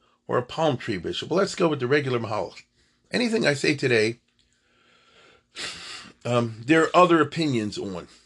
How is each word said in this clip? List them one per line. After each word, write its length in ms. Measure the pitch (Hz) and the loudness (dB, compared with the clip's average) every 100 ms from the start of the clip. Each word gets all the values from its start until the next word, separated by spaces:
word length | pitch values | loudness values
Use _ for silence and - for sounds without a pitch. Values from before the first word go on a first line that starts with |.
| _ _ - | _ _ -4
or 120 | 123 | -4
a 40 | |
palm 320 | 123 - 156 139 | -2 -2 0 0
tree 220 | - 98 | -4 -6
ritual. 320 | 85 87 123 | -6 -8 -4
But 60 | 165 | -2
let's 180 | 196 | -2
go 140 | - 175 | 0 0
with 120 | 147 | 0
the 60 | 123 | 0
regular 340 | 147 131 123 | 0 0 -4
Mahalach. 440 | 110 107 85 - - _ _ _ _ | -4 -6 -6 -10 -20 _ _ _ _
Anything 340 | 196 240 220 151 | -2 0 2 2
I 80 | |
say 220 | 139 160 143 | 2 0 0
today, 420 | 139 117 107 117 _ _ _ _ _ _ _ _ _ _ - _ _ - - - - - - - 120 | 2 2 2 -2 _ _ _ _ _ _ _ _ _ _ -20 _ _ -14 -12 -12 -16 -18 -18 -12 -2
um, 380 | 120 120 110 117 | 0 0 -4 2
there 160 | 160 | 4
are 80 | 160 165 | 6 6
other 260 | 180 165 | 6 6
opinions 560 | 139 - 156 123 104 98 | 2 0 -2 -2 -4 -6
on. 300 | 101 90 73 - | -8 -10 -12 -20